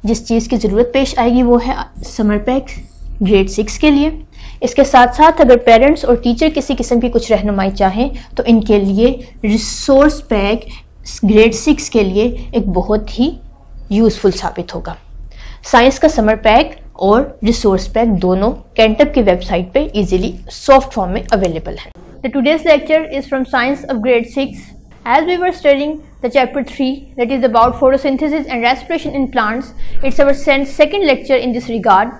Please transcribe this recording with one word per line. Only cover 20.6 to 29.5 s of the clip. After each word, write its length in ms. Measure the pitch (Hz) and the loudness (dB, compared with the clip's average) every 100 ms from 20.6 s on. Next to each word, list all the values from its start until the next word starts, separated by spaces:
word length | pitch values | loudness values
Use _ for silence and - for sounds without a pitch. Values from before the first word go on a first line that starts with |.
| - 269 269 | 4 4 4
फॉर्म 180 | - 180 | -6 -4
में 120 | 196 - | -6 -2
अवेलेबल 460 | 208 185 160 160 - | -2 -2 -4 -10 -14
है। 120 | - - - - | -18 -20 -20 -10
The 120 | 262 277 | -6 0
today's 340 | 247 311 320 | 0 0 2
lecture 300 | 294 302 311 311 277 | 2 2 -2 -2 -8
is 120 | 269 | -6
from 180 | 269 254 254 | -6 -2 -2
Science 340 | 247 277 - | -2 -4 -6
of 140 | 247 247 | -4 0
Grade 220 | 240 233 277 | 0 0 -6
six। 340 | 269 - - - - - 233 | -6 -8 -18 -20 -20 -14 0
As 120 | 269 330 | 0 0
we 80 | 359 | -2
were 120 | 359 | -2
studying 400 | 359 294 277 294 311 - - | 0 2 2 -2 -8 -14 -8
the 40 | 240 | -2
chapter 280 | 254 247 277 | 0 0 -4
three, 500 | 247 - 262 277 - - | -8 -4 -4 -4 -12 -6
that 160 | 240 269 | -4 0
is 80 | 247 | 2
about 260 | 226 240 247 | 2 2 2
photosynthesis 720 | 262 269 285 269 302 302 302 247 | 2 2 0 -2 -2 -4 -4 -2
and 80 | |
respiration 520 | 240 254 - 330 294 277 | -2 -2 -4 -6 -4 -4
in 40 | 262 | -4
plants, 380 | 254 214 | -2 -2